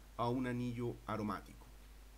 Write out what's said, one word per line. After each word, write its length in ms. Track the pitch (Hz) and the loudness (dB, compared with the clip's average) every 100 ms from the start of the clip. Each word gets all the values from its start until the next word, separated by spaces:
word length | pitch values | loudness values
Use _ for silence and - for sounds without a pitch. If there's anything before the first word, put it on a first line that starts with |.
| - - | -10 2
a 140 | 120 | 4
un 160 | 131 127 | 4 4
anillo 500 | 123 123 117 120 117 | 2 2 2 0 0
aromático. 640 | - 107 104 92 - - - - - - - | 0 2 2 0 -4 -14 -14 -16 -16 -16 -16